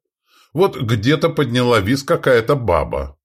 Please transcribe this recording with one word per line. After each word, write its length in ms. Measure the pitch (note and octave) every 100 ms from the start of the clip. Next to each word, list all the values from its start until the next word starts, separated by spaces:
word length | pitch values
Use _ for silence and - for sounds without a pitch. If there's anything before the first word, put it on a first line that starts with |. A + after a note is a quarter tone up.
| _ _ _ _ _
Вот 240 | - F#3+ -
где-то 520 | A#2 A#2 A2+ D#3 E3
подняла 500 | D3+ B2+ B2 B2 A2+
визг 280 | G2 C#3 -
какая-то 480 | E3 C#3+ A#2+ A2+ C#3
баба. 640 | A2 E2 C2 C2+ C#2 -